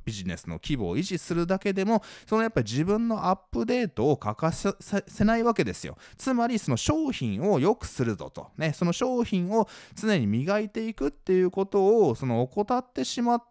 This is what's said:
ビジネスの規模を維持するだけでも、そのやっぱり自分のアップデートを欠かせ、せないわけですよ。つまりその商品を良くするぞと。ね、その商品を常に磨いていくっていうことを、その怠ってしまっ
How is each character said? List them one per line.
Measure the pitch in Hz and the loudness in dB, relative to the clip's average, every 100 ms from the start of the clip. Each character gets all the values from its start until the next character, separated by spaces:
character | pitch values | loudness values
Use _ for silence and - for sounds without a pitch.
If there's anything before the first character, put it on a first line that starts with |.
| - | -8
ビ | |
ジ | 104 90 | -6 -6
ネ | 82 | -6
ス | - | -8
の | 80 | -10
規 | - 139 | -6 -4
模 | 87 | -2
を | 104 | -2
維 | |
持 | 190 175 | -4 -6
す | - | -4
る | 170 175 | -4 0
だ | 190 | -2
け | 202 | -2
で | 190 196 | -2 0
も、 | 220 - - - | 0 -2 -18 -2
そ | 220 | 0
の | |
や | 226 | 0
っ | |
ぱ | 143 | 0
り | 107 | 0
自 | 123 175 | 0 0
分 | 214 233 | 0 0
の | 214 180 | -2 0
ア | 190 | -2
ッ | - | -2
プ | 240 233 | -4 0
デ | 247 214 | 0 0
ー | |
ト | - 131 | 0 2
を | 143 | 2
欠 | 104 110 | -2 -2
か | 160 | -2
せ、 | - 196 - | 0 -4 -4
せ | - 202 - - 214 | -4 -4 -4 0 2
な | 233 | 4
い | |
わ | 233 220 | 2 2
け | |
で | 120 | 0
す | - - | -2 -8
よ。 | - - - | -12 -20 -8
つ | 262 247 | -2 0
ま | 233 | 2
り | 220 | 0
そ | - | 0
の | 117 | 0
商 | - 311 294 | 2 2 0
品 | - 120 98 190 | -2 -2 0 2
を | 160 | 4
良 | 165 233 | 4 2
く | - | -2
す | - 117 | -2 -2
る | 95 | -2
ぞ | 67 | -6
と。 | - - - | -12 -14 -4
ね、 | 156 | -4
そ | - 175 | 0 0
の | |
商 | 180 254 247 | 0 0 0
品 | 233 185 175 | 0 0 0
を | 226 - - - - | 0 0 -4 -16 -4
常 | 214 185 | 0 2
に | 101 | 2
磨 | 113 151 208 | 0 0 -2
い | 214 | -2
て | 226 226 | -6 -6
い | |
く | - 277 | -4 -4
っ | |
て | - - | -4 0
い | 185 | 2
う | 180 | 2
こ | 190 196 | 0 0
と | 202 190 226 165 | 2 4 6 4
を、 | |
そ | 113 131 | 2 0
の | 117 | 0
怠 | 127 202 208 247 | 0 -2 0 -2
っ | - | -2
て | - | -6
し | 262 - | -4 -2
ま | 240 240 | 2 0
っ | - | 0